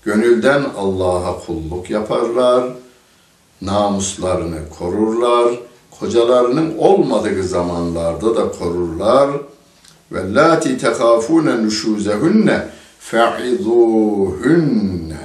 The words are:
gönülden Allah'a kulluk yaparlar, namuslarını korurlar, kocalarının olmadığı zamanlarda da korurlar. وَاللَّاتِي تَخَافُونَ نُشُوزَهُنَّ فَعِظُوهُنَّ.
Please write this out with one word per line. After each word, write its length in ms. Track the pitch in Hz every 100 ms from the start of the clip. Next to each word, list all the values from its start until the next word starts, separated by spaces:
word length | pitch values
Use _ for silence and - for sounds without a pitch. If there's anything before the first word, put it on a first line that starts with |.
gönülden 600 | - 107 120 117 127 143 135 -
Allah'a 680 | 98 92 90 90 90 85 -
kulluk 440 | 80 80 90 -
yaparlar, 720 | 107 107 120 117 120 127 123 123 - - _ _ _ _ _ _ _
namuslarını 960 | 95 101 104 98 87 - 92 90 82 80 78 -
korurlar, 760 | 90 101 110 113 120 120 120 123 - _ _ -
kocalarının 800 | 101 117 120 123 123 143 160 -
olmadığı 680 | - 196 131 107 104 95
zamanlarda 920 | 90 90 87 87 85 85 82 82 110 113
da 140 | 95
korurlar. 800 | - 90 87 85 80 101 131 139 147 - - _ _ _ _ _
وَاللَّاتِي 680 | - 95 117 165 156 151 127
تَخَافُونَ 880 | 139 - 117 117 147 165 147 120 107
نُشُوزَهُنَّ 1000 | 107 113 104 101 104 160 220 170 101 - - - _ -
فَعِظُوهُنَّ. 2000 | 113 120 117 123 107 104 120 113 110 104 101 95 - 139 170 151 110 98 90 80 76